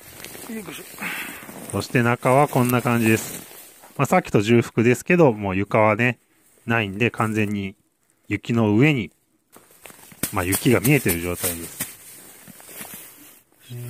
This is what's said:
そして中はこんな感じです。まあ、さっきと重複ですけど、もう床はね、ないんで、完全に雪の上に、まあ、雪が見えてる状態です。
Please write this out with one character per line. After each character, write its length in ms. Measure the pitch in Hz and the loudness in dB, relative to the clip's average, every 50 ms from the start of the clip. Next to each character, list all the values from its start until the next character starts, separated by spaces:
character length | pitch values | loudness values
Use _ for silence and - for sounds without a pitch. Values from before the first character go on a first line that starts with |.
| - - - - - - - - - - 220 220 190 165 - - - - - - - - - - - - - - - - - - - - | -20 -20 -20 -20 -18 -18 -18 -16 -16 -14 -14 -12 -12 -14 -16 -16 -16 -18 -16 -14 -12 -10 -10 -10 -12 -12 -14 -16 -18 -18 -18 -16 -12 -8
そ 100 | - 101 | -6 -6
し 60 | 95 - | -6 -2
て 160 | - 131 117 | 0 2 2
中 280 | 120 120 - - 131 | 2 0 2 2 4
は 140 | 127 139 147 | 4 4 4
こ 160 | 139 - 135 | 4 2 0
ん 80 | 123 123 | 2 2
な 100 | 123 123 | 2 0
感 200 | - 127 120 117 | 2 2 0 2
じ 80 | 113 110 | 4 4
で 80 | 110 | 2
す。 260 | 104 - - - - - - - - - - - - - - - | 2 0 -6 -12 -14 -16 -18 -20 -20 -20 -20 -20 -20 -20 -12 -4
ま 80 | - 139 | -4 0
あ、 20 | |
さ 120 | - 190 185 | 2 2 0
っ 40 | |
き 80 | - - | 0 2
と 100 | - 120 | 0 0
重 220 | 101 107 120 117 | 2 4 4 2
複 220 | 113 - - - 110 | 2 0 0 2 2
で 100 | 120 127 | 2 2
す 100 | - - | 2 0
け 120 | - 180 | 0 4
ど、 160 | 175 165 135 | 6 6 4
も 180 | 110 104 104 98 | 4 2 -4 -4
う 60 | 92 | -2
床 220 | 95 101 - - 117 | -2 -2 0 2 4
は 160 | 107 110 107 | 4 4 4
ね、 240 | 104 120 127 123 _ _ _ _ _ _ _ _ _ - | 2 2 0 0 _ _ _ _ _ _ _ _ _ -4
な 160 | 117 117 117 | -2 -2 -2
い 60 | 110 98 | -2 -2
ん 100 | 92 104 | -2 0
で、 120 | 120 110 | 0 0
完 240 | - - 117 107 107 | 0 0 -2 -2 0
全 140 | 110 107 101 | -2 -2 -2
に 260 | 104 101 98 95 - _ _ _ _ _ _ _ _ _ _ - | -4 -6 -8 -10 -12 _ _ _ _ _ _ _ _ _ _ -8
雪 240 | 104 98 - - | -8 -8 -4 -2
の 240 | 120 117 113 104 104 | 0 2 2 4 4
上 180 | 107 139 156 147 | 4 4 4 2
に、 160 | 127 95 - _ _ _ _ _ _ _ _ _ - _ _ _ _ - - - - - - - - - - | 0 -4 -8 _ _ _ _ _ _ _ _ _ -20 _ _ _ _ -20 -20 -20 -20 -20 -20 -12 -10 -10 -6
ま 100 | - 98 | -4 -2
あ、 20 | 90 | -2
雪 260 | 90 95 - - 139 | -2 -2 0 2 4
が 80 | 117 98 | 2 4
見 140 | 92 127 | 4 4
え 80 | 151 135 | 2 2
て 120 | - 104 | 2 0
る 80 | 87 85 | -2 -2
状 160 | 85 87 87 | -4 -6 -6
態 140 | - - 90 85 | -4 -6 -6 -6
で 80 | 85 85 | -8 -12
す。 240 | 82 - - - - - - - - - - - - - - - - - - - - - - - - - - - - - - - - - _ _ _ _ _ _ - 123 120 120 120 | -14 -12 -12 -14 -14 -14 -20 -20 -20 -20 -20 -20 -20 -20 -20 -20 -20 -20 -20 -20 -20 -18 -18 -18 -16 -18 -18 -20 -20 -20 -20 -20 -20 -20 _ _ _ _ _ _ -18 -16 -14 -14 -14